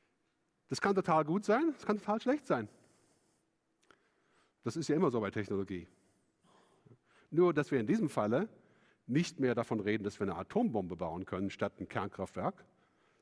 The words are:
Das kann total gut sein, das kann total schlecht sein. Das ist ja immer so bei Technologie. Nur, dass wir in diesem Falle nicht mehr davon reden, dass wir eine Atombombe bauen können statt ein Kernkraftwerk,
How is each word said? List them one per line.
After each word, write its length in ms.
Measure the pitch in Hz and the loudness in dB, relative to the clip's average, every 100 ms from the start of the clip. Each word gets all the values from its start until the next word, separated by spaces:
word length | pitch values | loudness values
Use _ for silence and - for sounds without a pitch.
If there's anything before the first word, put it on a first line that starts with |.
| _ _ _ _ _ _ _ | _ _ _ _ _ _ _
Das 140 | 131 | -2
kann 120 | 202 | 2
total 300 | 190 175 160 | 2 4 4
gut 220 | 151 196 208 | 4 0 2
sein, 260 | 233 320 | 4 2
das 140 | 269 - | 0 -2
kann 100 | 208 | -2
total 240 | - 220 | -2 -2
schlecht 260 | 247 294 - | 0 -2 0
sein. 220 | 131 104 - _ _ _ _ _ _ _ _ _ _ _ - _ _ _ _ _ _ | -2 -2 -14 _ _ _ _ _ _ _ _ _ _ _ -20 _ _ _ _ _ _
Das 120 | 120 165 | -6 -4
ist 100 | 147 | 0
ja 80 | |
immer 160 | 151 165 | 2 2
so 100 | 117 | 2
bei 120 | 98 | -2
Technologie. 560 | 107 101 98 95 90 85 _ _ _ _ _ _ _ _ _ - - _ _ _ | -4 -2 -4 -4 -8 -12 _ _ _ _ _ _ _ _ _ -20 -20 _ _ _
Nur, 200 | 151 180 | 4 4
dass 200 | 151 139 | 4 2
wir 80 | 135 | 2
in 60 | 110 | 2
diesem 200 | 220 170 | 2 2
Falle 400 | 123 104 123 220 - _ _ _ _ - | 2 2 2 0 -8 _ _ _ _ -2
nicht 320 | 139 175 - | 0 0 0
mehr 160 | 127 113 | 0 0
davon 240 | 113 110 | 0 -2
reden, 240 | 101 107 | 0 -2
dass 160 | 101 - | -2 -2
wir 80 | 98 | -4
eine 80 | 85 | -4
Atombombe 580 | 95 208 233 107 90 | -4 -2 0 0 -4
bauen 320 | 87 85 85 95 | -6 -6 -6 -6
können 240 | 92 98 | -4 -4
statt 300 | - 101 - | -2 -4 -4
ein 80 | 92 | -6
Kernkraftwerk, 760 | 113 98 - 92 92 139 - - _ _ _ _ _ | -6 -6 -6 -8 -4 -6 -6 -18 _ _ _ _ _